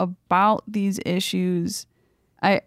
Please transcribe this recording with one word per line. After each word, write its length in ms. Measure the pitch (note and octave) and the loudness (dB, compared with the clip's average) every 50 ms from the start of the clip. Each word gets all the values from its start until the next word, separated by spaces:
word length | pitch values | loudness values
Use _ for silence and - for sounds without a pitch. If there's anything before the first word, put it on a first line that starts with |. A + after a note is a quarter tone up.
about 640 | F#3 F3+ F3+ - _ - F3 F#3 G3 G#3+ G#3+ - - | -4 -4 -4 -10 _ 0 2 4 4 4 2 0 -2
these 320 | - G#3+ G#3 G3 G3 F#3+ - - | -4 -4 -2 -2 -2 -2 -2 -2
issues, 800 | - F3+ F#3 - - - F#3 F3+ F3+ F3+ F3 E3+ F#3 G3+ - - - _ _ _ _ _ _ _ _ _ _ | -2 -2 -2 -2 -2 -2 -2 0 0 0 -2 -2 -4 -6 -8 -12 -16 _ _ _ _ _ _ _ _ _ _
I, 180 | - F#3+ G3 - - | 0 2 2 2 0